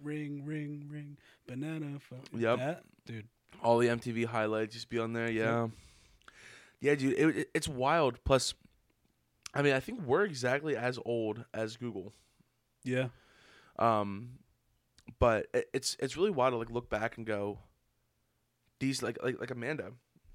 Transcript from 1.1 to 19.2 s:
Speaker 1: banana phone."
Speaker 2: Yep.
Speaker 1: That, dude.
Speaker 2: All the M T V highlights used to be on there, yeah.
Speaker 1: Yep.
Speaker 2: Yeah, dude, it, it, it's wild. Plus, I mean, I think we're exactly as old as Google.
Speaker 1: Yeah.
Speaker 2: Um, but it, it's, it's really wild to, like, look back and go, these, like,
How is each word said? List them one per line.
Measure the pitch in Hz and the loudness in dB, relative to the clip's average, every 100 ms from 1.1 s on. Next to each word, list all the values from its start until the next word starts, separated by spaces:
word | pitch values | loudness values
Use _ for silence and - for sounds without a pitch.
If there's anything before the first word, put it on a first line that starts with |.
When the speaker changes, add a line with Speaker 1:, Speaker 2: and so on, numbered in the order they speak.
| 143 - _ - | -16 -20 _ -12
Speaker 1:
banana | 123 151 160 147 143 | -8 -6 -6 -6 -8
phone." | - 127 - | -12 -16 -10
Speaker 2:
Yep. | - 113 123 | 0 2 4
Speaker 1:
That, | 139 170 - _ | 0 -4 -10 _
dude. | - 113 110 _ _ - | -12 -12 -12 _ _ 0
Speaker 2:
All | 117 117 | 4 6
the | 120 | 6
M | 117 | 4
T | 123 | -2
V | 113 | -2
highlights | 113 113 107 107 110 | 0 0 0 0 -2
used | 117 - | -6 -6
to | |
be | 117 | -2
on | 113 | -2
there, | 117 117 | -2 0
yeah. | 110 113 117 | 2 2 2
Speaker 1:
Yep. | 113 - - - - - - - - - - _ | 0 -4 -20 -20 -20 -20 -20 -20 -20 -20 -20 _
Speaker 2:
Yeah, | 139 | 2
dude, | 147 135 - | 4 4 4
it, | 160 107 | 4 2
it, | 151 | -2
it's | 160 156 | -2 -2
wild. | 127 131 165 139 120 | -2 2 4 2 0
Plus, | - 135 - - - _ _ _ _ _ _ _ - | 4 4 4 -4 -16 _ _ _ _ _ _ _ -6
I | - | 2
mean, | 143 | 4
I | 135 | 4
think | 170 240 | 0 -8
we're | 135 156 | 0 2
exactly | 202 135 123 139 156 120 | 2 0 0 0 0 0
as | 123 127 | 0 -2
old | - 117 107 107 - | -2 0 0 -4 -8
as | 110 110 113 | -6 -6 -4
Google. | 120 101 95 - _ _ _ _ _ _ | -8 -8 -10 -16 _ _ _ _ _ _
Speaker 1:
Yeah. | 127 127 127 - _ _ - - - - | -2 -2 -2 -6 _ _ -20 -20 -14 0
Speaker 2:
Um, | 117 107 101 98 120 127 _ _ _ _ _ _ - - | 4 4 0 -6 -12 -16 _ _ _ _ _ _ -20 2
but | 120 110 - | 4 4 2
it, | 123 - | -2 0
it's, | 135 - - | -2 -4 -4
it's | 131 135 | -4 0
really | 208 | 0
wild | 151 127 | 4 2
to, | 120 | 2
like, | 117 | -2
look | 117 120 | -4 -4
back | 104 113 - | -4 -4 -4
and | 110 | -4
go, | 104 101 101 - _ _ _ _ _ _ _ _ _ _ _ | -2 -2 -6 -14 _ _ _ _ _ _ _ _ _ _ _
these, | 135 131 | -4 -2
like, | 117 - | -4 -2